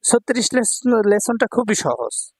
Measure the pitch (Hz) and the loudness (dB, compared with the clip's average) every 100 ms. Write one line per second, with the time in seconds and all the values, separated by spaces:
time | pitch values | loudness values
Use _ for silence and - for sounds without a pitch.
0 | - 240 - 247 220 254 233 - 247 233 | 2 0 2 -2 0 0 -2 -2 0 2
1 | 208 202 - 233 233 - 226 214 156 120 | 4 2 0 -2 0 0 0 -2 -2 -4
2 | 113 - - | -6 -8 -12